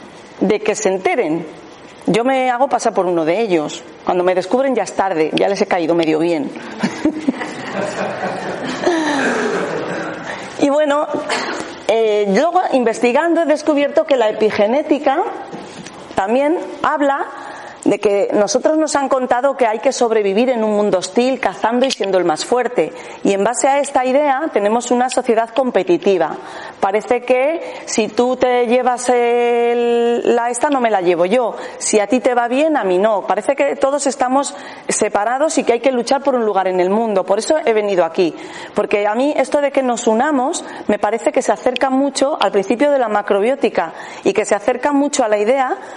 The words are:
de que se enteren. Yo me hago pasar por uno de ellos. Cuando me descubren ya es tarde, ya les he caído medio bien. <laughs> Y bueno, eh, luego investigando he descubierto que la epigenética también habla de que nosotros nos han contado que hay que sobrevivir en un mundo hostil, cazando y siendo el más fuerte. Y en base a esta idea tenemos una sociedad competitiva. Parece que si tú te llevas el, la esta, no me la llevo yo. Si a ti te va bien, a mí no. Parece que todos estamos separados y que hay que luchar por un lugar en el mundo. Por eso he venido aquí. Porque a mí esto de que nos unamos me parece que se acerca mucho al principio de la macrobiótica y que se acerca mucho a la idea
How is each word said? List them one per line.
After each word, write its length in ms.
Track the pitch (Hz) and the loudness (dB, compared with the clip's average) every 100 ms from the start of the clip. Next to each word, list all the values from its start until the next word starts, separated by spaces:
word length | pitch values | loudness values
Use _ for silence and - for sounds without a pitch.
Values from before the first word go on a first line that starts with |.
| - - - - | -20 -20 -18 -2
de 200 | 196 208 | 0 2
que 120 | - | 0
se 160 | 202 190 | 0 0
enteren. 560 | 190 359 320 175 165 170 - - - - - - | 0 0 0 0 -2 -6 -14 -20 -20 -20 -8 -2
Yo 200 | 175 240 | 0 2
me 260 | 269 254 | 2 0
hago 160 | 240 277 | 0 0
pasar 260 | 247 233 | 0 0
por 120 | 196 180 | 0 0
uno 180 | 170 | 2
de 160 | 156 185 | 2 0
ellos. 420 | 226 170 151 - - - | 2 0 0 -8 -16 -8
Cuando 220 | - 180 180 | -2 0 2
me 100 | 185 | 0
descubren 400 | 180 247 269 240 | 0 0 2 0
ya 80 | |
es 80 | 180 | -2
tarde, 400 | - 196 165 156 | -2 0 0 0
ya 140 | 160 185 | 2 2
les 140 | 196 | 2
he 60 | 202 | 0
caído 280 | 190 160 170 | 0 2 2
medio 240 | 160 151 | 2 2
bien. 320 | 170 165 135 - | 0 -2 -4 -8
<laughs> 60 | - - - - 311 - - - - - - 196 - - 196 - 190 - - - - - 349 330 302 285 247 240 226 190 - - - - - - - - - - | -12 -6 -6 -2 -4 -2 -4 -4 -6 -12 -10 -6 -6 -6 -6 -6 -6 -6 -8 -8 -8 -4 0 0 0 0 -2 -2 -2 -2 -4 -6 -6 -8 -8 -10 -12 -12 -12 -2
Y 100 | 285 | 2
bueno, 380 | 285 302 285 311 - 302 - - - - - - | 2 2 0 -2 -4 -4 -6 -6 -8 -10 -6 0
eh, 380 | 226 220 208 202 190 | 2 2 2 2 2
luego 260 | 320 339 226 | 2 2 2
investigando 680 | 262 233 220 240 254 339 330 | 2 0 2 2 2 2 2
he 40 | 311 | 2
descubierto 600 | 294 - 285 285 302 311 | 2 2 2 2 0 2
que 120 | 269 | 4
la 120 | 214 | 4
epigenética 920 | 214 214 - 208 269 302 285 285 285 453 - - - - - - - - - | 2 0 2 2 2 2 0 2 0 -2 -6 -12 -14 -16 -16 -18 -18 -8 -4
también 420 | 196 247 285 339 - - | 0 2 2 0 -4 -4
habla 440 | - 294 285 277 381 - - - - - | -2 0 0 0 -4 -10 -14 -16 -18 -4
de 160 | - 202 | -2 0
que 300 | 208 202 190 | 2 2 2
nosotros 460 | 208 196 233 311 311 | 0 2 2 2 2
nos 180 | 302 285 | 0 0
han 140 | 269 | 0
contado 480 | 262 247 247 277 269 | 0 0 0 0 2
que 100 | 233 | 0
hay 120 | 226 | 2
que 120 | 269 | -2
sobrevivir 580 | 247 233 220 202 196 247 | 0 2 2 2 2 2
en 140 | 240 | 2
un 80 | 220 | 0
mundo 280 | 208 208 185 | 0 2 0
hostil, 420 | 175 - 247 262 | 0 0 0 0
cazando 440 | 202 175 220 240 262 | -2 -2 0 2 0
y 60 | |
siendo 260 | - 196 190 | 0 0 0
el 60 | |
más 220 | 175 156 - | 2 -2 0
fuerte. 480 | 240 233 - 156 - - - - | 0 0 0 -2 -4 -16 -4 0
Y 80 | |
en 100 | 196 | 2
base 240 | 208 226 277 | 0 2 2
a 120 | 277 | 2
esta 260 | 269 269 254 | 2 0 2
idea 440 | 262 302 262 320 | 2 2 0 0
tenemos 360 | 220 202 233 240 | 0 2 0 0
una 200 | 247 254 | 0 0
sociedad 400 | 254 240 220 226 | 0 0 2 0
competitiva. 880 | - 254 202 185 175 202 185 156 - - - - - | 0 0 0 2 2 2 2 0 -4 -14 -16 -16 -4
Parece 440 | 196 202 196 247 | -2 0 0 0
que 580 | 247 254 269 330 - - - | 2 2 2 -2 -6 -12 -6
si 220 | - 214 | -2 -2
tú 300 | - 247 254 | 0 0 2
te 300 | 254 247 233 | 2 2 2
llevas 420 | 254 247 240 247 | 2 2 0 2
el, 1200 | 247 240 240 240 240 240 240 240 240 233 233 - | 2 2 2 2 2 2 2 2 2 2 0 2
la 160 | 233 240 | 0 0
esta, 200 | 247 302 | 0 0
no 100 | 277 | 2
me 100 | 233 | 2
la 120 | 202 | 2
llevo 240 | 175 170 180 | 2 2 2
yo. 320 | 247 226 - - - | 2 0 -4 -10 -8
Si 220 | - 214 | -2 0
a 80 | 202 | 2
ti 140 | 254 | 2
te 120 | 262 | 2
va 140 | 240 240 | 0 0
bien, 300 | 254 320 285 | 2 2 2
a 80 | 190 | 0
mí 140 | 180 | 2
no. 280 | 214 202 - | 2 0 0
Parece 260 | 190 208 | -2 0
que 220 | 269 285 285 | 0 0 2
todos 320 | 269 285 277 | 0 0 -2
estamos 480 | - 247 269 269 - - - - | 0 0 0 -2 -6 -14 -10 -4
separados 720 | 196 208 208 208 262 311 294 | -2 0 0 0 0 0 0
y 80 | 214 | 0
que 80 | |
hay 60 | 233 | 2
que 100 | 277 | 2
luchar 320 | 254 240 277 | 0 0 0
por 120 | 277 254 | 0 0
un 100 | 214 | 0
lugar 240 | 190 185 | 0 0
en 100 | 185 | 0
el 100 | 180 | 2
mundo. 360 | 208 226 196 180 | 0 0 0 0
Por 140 | 202 | 0
eso 180 | 214 311 226 | 0 0 2
he 80 | |
venido 320 | 214 208 185 165 | 0 2 2 0
aquí. 280 | 196 170 147 - - - - | 2 0 -2 -12 -16 -6 -4
Porque 300 | 202 208 208 | 0 0 0
a 60 | |
mí 200 | 220 285 - | 0 0 0
esto 240 | 269 294 | 0 0
de 140 | 285 | 0
que 100 | - | 0
nos 240 | 254 226 - | 0 0 2
unamos 560 | 220 294 277 262 349 - - - | 2 2 0 -2 -4 -10 -8 -2
me 120 | 208 | 0
parece 340 | 208 226 311 | 0 0 0
que 80 | 277 | 0
se 100 | - | 2
acerca 380 | 208 254 247 269 | 0 0 0 0
mucho 480 | 262 277 277 269 311 | 2 0 0 0 0
al 140 | 202 | 0
principio 380 | 196 190 233 285 | 2 0 2 2
de 80 | 285 | 2
la 100 | 226 | 2
macrobiótica 840 | 208 202 202 220 277 226 - 160 - - - | 0 0 0 2 0 0 0 -4 -6 -16 -6
y 80 | - | -2
que 140 | 196 202 | 0 0
se 100 | 208 | 0
acerca 380 | - 247 294 | 0 0 0
mucho 320 | 285 285 285 226 | 2 2 0 0
a 20 | |
la 100 | 208 | 2
idea 400 | 208 269 254 392 - | 2 2 0 -4 -10